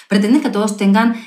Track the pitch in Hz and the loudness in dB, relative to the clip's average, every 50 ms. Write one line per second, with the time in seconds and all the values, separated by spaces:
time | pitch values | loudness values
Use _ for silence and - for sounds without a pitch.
0 | - - 196 202 208 208 254 302 285 233 196 202 214 208 208 - 196 196 196 220 | -6 -2 0 0 2 2 2 2 0 -2 -2 -2 -2 -4 -4 -2 0 2 2 2
1 | 233 240 233 - - | 2 0 -2 -6 -10